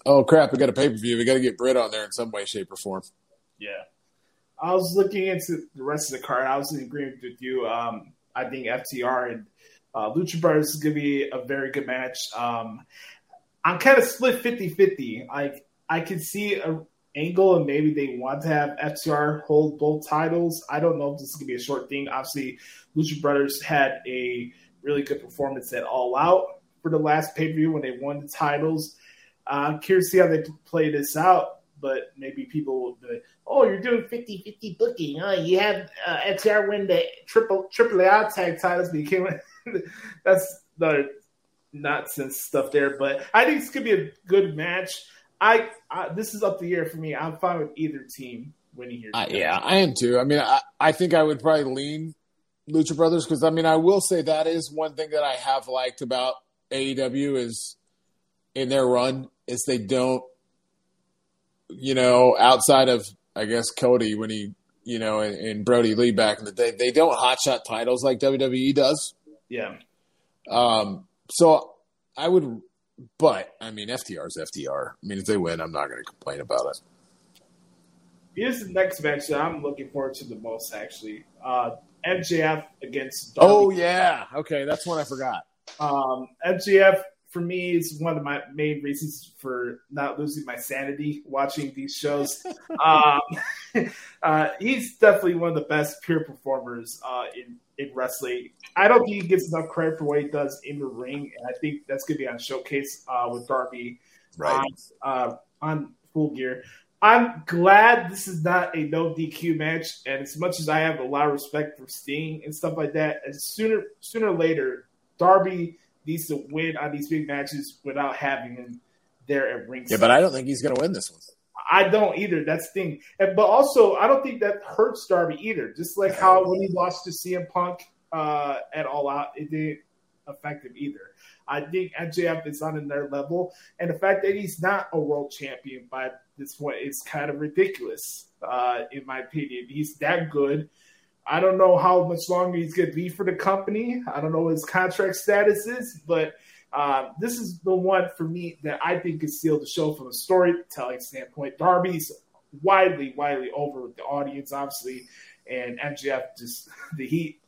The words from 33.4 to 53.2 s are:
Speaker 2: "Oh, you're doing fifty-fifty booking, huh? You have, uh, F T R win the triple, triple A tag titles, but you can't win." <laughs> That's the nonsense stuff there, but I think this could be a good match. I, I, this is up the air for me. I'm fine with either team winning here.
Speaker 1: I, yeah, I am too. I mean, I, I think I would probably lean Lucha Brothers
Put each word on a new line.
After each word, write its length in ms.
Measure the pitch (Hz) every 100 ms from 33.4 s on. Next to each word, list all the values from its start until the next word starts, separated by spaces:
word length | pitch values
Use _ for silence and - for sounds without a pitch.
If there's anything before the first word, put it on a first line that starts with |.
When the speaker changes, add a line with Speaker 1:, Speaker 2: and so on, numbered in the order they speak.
| -
Speaker 2:
"Oh, 180 | 285
you're 160 | 220 190
doing 240 | 240 233 -
fifty-fifty 680 | 240 233 190 214 - 214 170
booking, 420 | 233 240 147 147
huh? 120 | 196 185
You 180 | 165 185
have, 320 | 208 185 - - 175
uh, 140 | 160
F 180 | 190 196
T 80 | 214
R 180 | 208 202
win 180 | 208 196
the 160 | 170 - - -
triple, 420 | 226 220 196 190
triple 280 | - 233 196
A 300 | 185 214 214
tag 260 | 190 180 170
titles, 300 | 180 185 175
but 80 | 160
you 60 | 147
can't 180 | 185
win." 580 | 185 165 - - - 190 - -
<laughs> 200 | 214 -
That's 380 | 185 185 - - _ -
the 320 | 160 143 139 - _ _ _ _ _
nonsense 680 | 147 143 143 - - 135 -
stuff 320 | - 143 131
there, 260 | 147 139 139
but 260 | 139 139 -
I 120 | 220 269
think 140 | 294
this 100 | -
could 140 | 269
be 80 | 226
a 180 | 185 151 - 175
good 300 | 196 185 151
match. 460 | 170 180 185 - - - _ -
I, 300 | 208 226 226 - -
I, 200 | 175 160
this 240 | 170 214
is 80 | 208
up 180 | 202 190
the 120 | 175
air 100 | 175
for 140 | 160 160
me. 180 | 160 135
I'm 220 | 160 156
fine 200 | 180 170
with 120 | 151 -
either 300 | 156 139 131
team 380 | - 127 117 143 - _ 123
winning 240 | 123 120
here. 100 | 110
Speaker 1:
I, 120 | 113 98
yeah, 280 | 98 80 92
I 200 | - 190
am 180 | 175 123
too. 200 | 120 123
I 60 |
mean, 140 | 135 147
I, 220 | 127 135 - -
I 140 | 156
think 220 | 151 180
I 80 | 165
would 180 | 156 139
probably 240 | 151 156
lean 500 | 135 131 143 156 160 - _ _ _ _ -
Lucha 260 | 160 151 151
Brothers 300 | 165 170